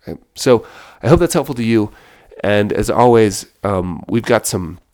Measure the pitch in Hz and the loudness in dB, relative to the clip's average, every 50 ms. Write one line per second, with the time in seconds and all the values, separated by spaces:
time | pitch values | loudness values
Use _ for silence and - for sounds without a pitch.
0 | _ - 82 - _ _ _ - - 139 123 110 - - - - - - - _ | _ -14 -16 -16 _ _ _ -6 2 2 2 2 0 -6 -20 -20 -20 -20 -20 _
1 | - 123 151 - 175 160 - 170 139 - 143 120 117 113 117 113 104 104 - - | 0 2 2 2 2 0 -2 -4 -4 -4 -6 -6 -2 0 0 0 0 -2 -8 -18
2 | _ _ _ _ _ _ - - - 95 104 104 104 104 - - 110 113 110 110 | _ _ _ _ _ _ -16 -8 -2 0 0 0 0 0 -2 -4 -2 -2 2 4
3 | 120 123 120 113 113 104 95 - - _ _ _ - 98 101 92 90 92 85 - | 4 6 6 6 4 2 0 -4 -12 _ _ _ -6 -4 -4 -2 -4 -4 -8 -10
4 | - - - 117 113 - 120 - - - - 95 92 80 90 92 _ _ | -8 -4 -4 -4 0 0 -2 0 0 -2 -6 -6 -6 -8 -12 -14 _ _